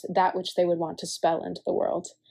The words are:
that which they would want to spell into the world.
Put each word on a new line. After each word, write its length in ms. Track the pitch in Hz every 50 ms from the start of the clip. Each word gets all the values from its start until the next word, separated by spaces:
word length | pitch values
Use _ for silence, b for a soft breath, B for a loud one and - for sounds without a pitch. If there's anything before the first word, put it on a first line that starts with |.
| - 190
that 260 | 180 196 185 185 -
which 200 | 185 185 - -
they 100 | 185 180
would 140 | 175 170 165
want 180 | 165 160 - -
to 80 | -
spell 360 | 170 - - - 165 165 - -
into 180 | - 175 - -
the 80 | - -
world. 340 | - - - - 170 170 - - _ B B